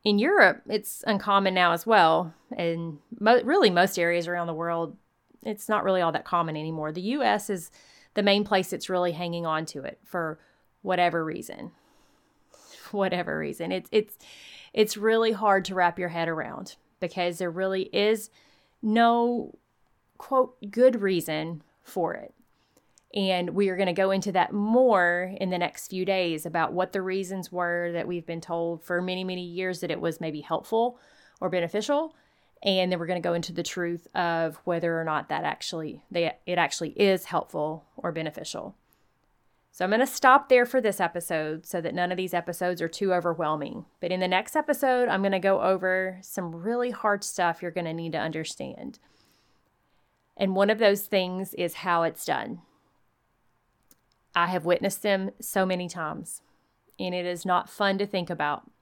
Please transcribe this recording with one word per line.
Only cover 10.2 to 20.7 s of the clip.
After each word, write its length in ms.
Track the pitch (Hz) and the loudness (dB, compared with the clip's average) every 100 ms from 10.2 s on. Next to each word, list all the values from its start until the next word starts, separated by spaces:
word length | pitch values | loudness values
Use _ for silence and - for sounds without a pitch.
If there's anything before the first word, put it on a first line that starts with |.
| 160 156 _ _ _ _ | -6 -8 _ _ _ _
whatever 420 | 196 180 175 165 | -4 2 2 2
reason. 480 | 160 - - - - _ _ _ _ _ _ _ _ - - - - | -4 -6 -10 -14 -16 _ _ _ _ _ _ _ _ -20 -20 -20 -8
Whatever 440 | 208 190 180 175 156 | -2 0 0 -2 -4
reason. 360 | 151 151 165 | -4 -6 -4
It's, 160 | 185 - | -4 2
it's, 260 | 220 214 - - - - - - | 2 2 -8 -20 -20 -20 -20 -8
it's 240 | - 214 214 | 2 2 2
really 360 | 214 226 226 | 2 4 2
hard 320 | 208 214 196 | 2 4 4
to 100 | 190 | 2
wrap 240 | 185 175 170 | 2 2 2
your 120 | 180 | -4
head 180 | 170 165 | -2 -2
around 480 | 160 - - 185 - _ _ | -2 -6 -8 -12 -16 _ _
because 380 | 175 - 175 165 | -8 -2 -2 0
there 120 | 180 | -4
really 400 | 165 190 190 - | -2 -2 -2 -2
is 380 | 208 208 220 214 _ _ _ _ _ | 2 2 2 -2 _ _ _ _ _
no, 800 | 220 220 233 233 240 240 - - _ _ _ _ _ _ | 0 4 6 6 2 0 -6 -14 _ _ _ _ _ _
quote, 380 | - 262 254 - 202 | 0 2 2 -2 -8